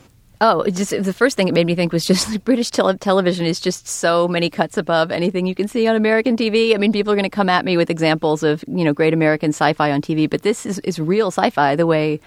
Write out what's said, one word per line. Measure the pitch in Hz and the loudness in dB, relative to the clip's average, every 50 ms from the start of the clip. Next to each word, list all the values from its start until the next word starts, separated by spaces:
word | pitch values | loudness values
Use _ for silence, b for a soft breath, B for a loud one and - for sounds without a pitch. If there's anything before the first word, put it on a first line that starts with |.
| - _ _ _ _ _ _ - 220 | -20 _ _ _ _ _ _ 0 2
Oh, | 226 190 160 - | 2 2 2 0
it | - 180 | -2 -2
just, | 175 202 - | -4 -4 -4
the | - - 196 196 185 | -4 -4 -2 -4 -2
first | - 233 277 - | 0 0 0 0
thing | - 190 | 0 0
it | 180 - | 0 2
made | 170 170 170 | 0 0 0
me | 170 | 0
think | 175 180 170 170 | 0 -2 -2 -2
was | 165 - | -2 0
just | - 185 185 - 214 220 208 - | 0 0 0 0 -4 -6 -4 -2
<laughs> | |
British | - 262 233 240 - - | 0 0 0 0 -2 0
tele-, | - 196 190 190 - | 0 2 2 0 0
television | - 202 185 196 190 180 165 175 170 | 0 0 2 2 2 0 0 0 0
is | 165 160 - | -2 -2 -2
just | - 185 180 - - | -4 -4 -6 -6 -8
so | - - - - 170 170 170 175 | -12 -6 -2 0 0 2 2 2
many | 175 175 170 170 170 | 0 0 0 -2 -2
cuts | - - 170 160 - | -2 -2 -4 -4 -4
above | 214 175 - 165 165 160 170 - | -6 -2 0 0 0 0 0 -2
anything | - 175 180 185 180 180 | -2 -2 -2 -2 -2 -2
you | 185 185 | -4 -4
can | - 190 208 | -4 -6 -4
see | - 247 220 | -2 0 0
on | 220 226 | 2 2
American | 220 214 214 220 220 220 269 233 | 2 2 2 2 2 2 2 0
T | 226 240 220 | 0 0 0
V. | 208 226 226 226 220 | 2 2 4 4 2
I | 202 | 2
mean, | 202 214 208 | 2 0 0
people | 202 202 214 208 | 0 0 0 0
are | |
gonna | 202 196 190 | 0 0 -2
come | - 208 202 185 | -2 -2 0 2
at | 180 180 - | 2 0 0
me | 180 180 | 0 2
with | 170 170 - | 2 2 0
examples | 175 160 160 160 156 160 - 156 156 156 160 | 0 0 0 0 0 0 0 0 0 0 0
of, | 151 151 160 - | 0 0 -2 -4
you | - - 185 170 | -6 -4 0 0
know, | 156 147 | 0 2
great | - 160 156 160 | 2 2 2 2
American | 165 156 151 156 156 - 156 | 2 2 2 2 2 0 -2
sci-fi | 147 - 156 147 156 - 151 151 143 | 0 2 2 0 2 2 0 0 0
on | 143 147 | -2 -2
T | - 160 | -2 -2
V, | 156 156 | -2 0
but | 143 - - - | 0 -2 -2 -2
this | 202 - - - | -2 -2 -2 -4
is, | - 196 180 | -8 -8 -6
is | - - 175 165 | -6 -6 -6 -4
real | 156 156 190 214 220 185 | -2 -2 0 0 0 -2
sci-fi | - - - - - - 147 139 139 | -2 -2 -2 0 0 0 0 2 2
the | 151 170 | 2 2
way | 165 160 156 156 156 151 156 b | 2 2 2 0 0 -2 -4 b